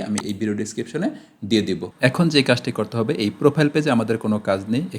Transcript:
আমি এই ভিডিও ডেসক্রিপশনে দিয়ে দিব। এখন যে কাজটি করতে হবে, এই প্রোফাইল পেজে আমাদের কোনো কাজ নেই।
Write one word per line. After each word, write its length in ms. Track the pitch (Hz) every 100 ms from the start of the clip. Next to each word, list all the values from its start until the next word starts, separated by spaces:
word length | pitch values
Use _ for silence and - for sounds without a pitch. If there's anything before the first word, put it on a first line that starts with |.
| 107
আমি 100 | 104 104
এই 60 | 101
ভিডিও 160 | 107 104
ডেসক্রিপশনে 480 | 107 - 120 151 247 - - _ 101
দিয়ে 140 | 110 95
দিব। 120 | 85 92 - 131
এখন 160 | - 170
যে 60 | 147 135
কাজটি 220 | 120 - 117
করতে 160 | 107 117
হবে, 120 | 110 -
এই 60 | 104 -
প্রোফাইল 300 | 143 151 147
পেজে 160 | 156 151 117
আমাদের 200 | 113 113
কোনো 120 | 110 107 104
কাজ 120 | 98 98
নেই। 100 | 120 180